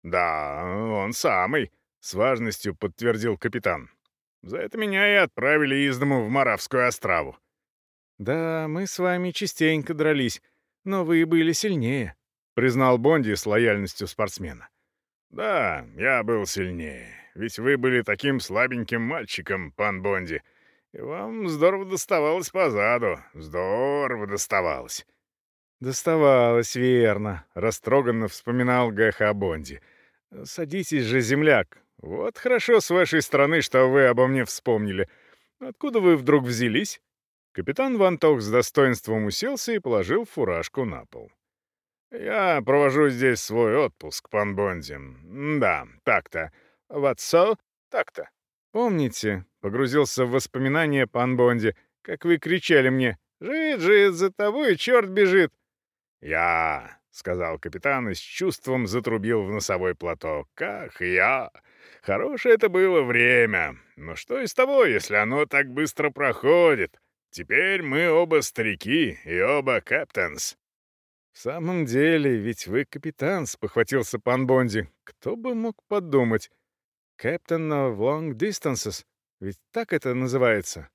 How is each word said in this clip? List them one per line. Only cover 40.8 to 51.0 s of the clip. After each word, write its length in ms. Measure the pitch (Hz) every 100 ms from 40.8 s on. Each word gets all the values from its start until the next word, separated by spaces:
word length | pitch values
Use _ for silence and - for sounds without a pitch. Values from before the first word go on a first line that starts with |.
на 220 | 120 -
пол. 260 | - 62 55 _ _ _ _ _ _ _ _
"Я 500 | 233 214 220 185 151
провожу 460 | 113 143 143 135 143
здесь 320 | 123 131 117
свой 380 | - 113 113 127
отпуск, 520 | 131 _ 76 - _
пан 280 | 107 104 95
Бонди. 400 | 101 90 71 71 67 64 82 120 147 151
Да, 300 | 107 78 64 _
так-то. 480 | - 101 - 82 80 _ _ _ _
What 260 | 147 139
so? 420 | 123 - 170 202 214 _ _ _
Так-то". 400 | 240 - - 78 _ _ _ _
"Помните", — 720 | 214 240 175 131 - 107 98 92 _
погрузился 640 | 101 113 135 143 135 -
в 60 | 123
воспоминания 760 | 131 - 127 135 151 156 139